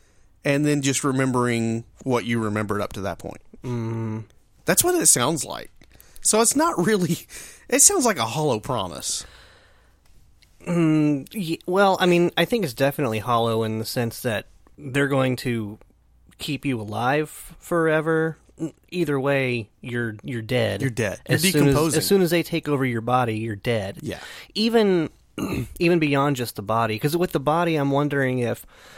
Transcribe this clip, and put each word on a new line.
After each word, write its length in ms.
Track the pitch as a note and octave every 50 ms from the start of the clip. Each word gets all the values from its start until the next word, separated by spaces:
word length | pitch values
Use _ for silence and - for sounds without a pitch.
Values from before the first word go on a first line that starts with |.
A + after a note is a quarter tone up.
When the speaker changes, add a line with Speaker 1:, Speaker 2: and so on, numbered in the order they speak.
| _ _ _ - - _ _ _ -
Speaker 1:
and 200 | D3 C#3+ C#3+ D3+
then 160 | D3 D3 D3 C3+
just 220 | C#3 B2+ - -
remembering 800 | C#3 C3 C3 C3+ C3 B2 B2+ B2 A#2+ A#2 A2+ A2+ A2+ A2+ A2+ A2+ - - - -
what 200 | C3+ B2 A#2 F#2
you 160 | A#2 A#2 A#2
remembered 400 | A2 G#2+ G#2 G#2+ G#2 G2 G2+ G#2
up 120 | G2 - -
to 60 | G#2 F#2+
that 160 | F#2+ E2+ -
point. 240 | - D#2 - - - - - - -
Speaker 2:
Mm-hmm. 580 | B2+ A#2+ A#2 A2+ A2+ A2+ A2+ A2+ A2 A2 A2 A2 - - _ _ _ _ _ -
Speaker 1:
That's 180 | - F#3+ - -
what 120 | F4 F4+
it 120 | E4 -
sounds 380 | - - C3+ B2 C#3 E3 D3 -
like. 260 | - - A#1 - - - - - - - - - - - - -
So 180 | - - A3
it's 160 | A#3 A3+ -
not 280 | C#4 D#4+ E4+ D#4+ F3+ F3
really, 420 | G#3+ A3 F#3+ F3+ D#3+ E3+ - - - - - - - - - - -
it 120 | A#3+ C#4+
sounds 240 | - - G4+ F4+ B3
like 120 | A3+ F#3+ -
a 60 | A2+
hollow 320 | A2+ A2+ D#3 D3+ D3 A#2 G#2+
promise. 640 | - - B2+ A2 F#2+ F2 D2 C2 - - - - - - - - - - - - _ - _ _ _ _ _ _ _ _ - - - _ _ _ _ _ _ - -
Speaker 2:
Mm, 640 | F3 F3 F3 E3 D#3 D#3 D#3 D3+ D3+ D3 C3+ C3+ - -
y-, 240 | A3+ F3 D#3 E3 - -
well, 300 | F3+ F3+ G3 - G3 F#3 -
I 60 | F#3
mean, 240 | F3+ F3 F3 F3 E3+ -
I 80 | E3+ E3+
think 180 | - B3 A#3 F#3+
it's 100 | C3+ A2+
definitely 440 | - C#3 C#3 - - C#3+ A#2 A2 G#2+
hollow 420 | - B2 A#2+ A#2 A#2 A#2 A2+ A2+ A2+
in 160 | A2 A2 A2
the 60 | G#2+
sense 360 | - - C3 A#2 A#2 - -
that 260 | - A#2+ G#2+ - - - - - - - - -
they're 300 | D3 C3+ B2 C#3+ C#3+ C3+
going 280 | C#3 C3+ C3 C3 B2+
to 420 | - - B2+ A#2 A2+ G#2+ G2+ G#2+ - - _ _ _ _ _ _ _ _ - - -
keep 260 | - - C#3+ B2+ -
you 160 | C#3+ B2+ A2
alive 500 | G#2 G#2 G#2 G#2+ A#2+ B2+ C#3+ D3+ D#3 D3 - - - - - -
forever. 800 | - - F3 E3+ D#3+ D#3+ D#3 D#3 D3+ E3 D#3+ D#3+ D#3+ D#3+ D#3 - _ _ _ -
N-, 120 | D#3+ D3+ - _ _ _
either 280 | E3+ F3+ E3+ D3 C#3+ C3+
way, 500 | C3 C#3+ C#3 C3+ C3 B2+ B2 A#2 G#2+ - _ _
you're, 360 | - B2 A#2+ A#2+ A#2+ A2+ G#2+ A2 -
you're 200 | C#3 B2 A2+ A2
dead. 380 | G#2+ B2+ B2 A2+ G#2+ G2+ - C3+
Speaker 1:
You're 80 | C3
dead. 300 | A2 B2 A2 G2 F2 - - -
You're 80 | B2+
Speaker 2:
As 60 | C#3+ D#3+
soon 60 | F#3
as, 40 | E3 D3 C#3+
Speaker 1:
decomposing. 340 | C#3 C3+ D3 D#3+ E3 B2+ D#3+
Speaker 2:
as 80 | -
soon 160 | - G3+ F#3+ F3+
as 80 | D#3
they 120 | F3 E3+ D3+
take 260 | - E3+ D#3+ - D3
over 160 | D3 C3 C3+
your 160 | B2+ A#2+ A#2
body, 360 | A2+ A#2+ B2 B2+ B2 A2+ A2 G#2+
you're 180 | A2+ A#2 G#2+
dead. 420 | G2+ - B2 A#2 G#2+ F#2+ G2 - - -
Speaker 1:
Yeah. 160 | F#2 F2 - - - - - - - -
Speaker 2:
Even, 560 | G3+ G#3+ A#3 A3+ A3+ G#3+ G3 F#3 E3+ D#3 B2+ - _ _ _ _ -
<clears throat> 400 | - E3+ - C3+ B2 - - -
even 200 | E3+ E3+ F3+ E3+
beyond 380 | D#3 D3 C#3+ C#3 C#3 D3 C#3
just 200 | B2 A#2+ A2 -
the 60 | - G2+
body, 360 | G2+ A2 A2+ A#2 A2 G#2+ G#2+
'cause 180 | - D3 D#3+
with 160 | E3+ F3+ - -
the 80 | D#3
body, 360 | C3 D3 D#3 E3+ F3 E3+ D#3+
I'm 140 | D3 C#3 C#3
wondering 480 | C#3 C#3 D3 C#3+ C#3 C#3+ C3+ B2+ B2+ B2+
if, 240 | A#2+ A2+ A2 - - - - - - - -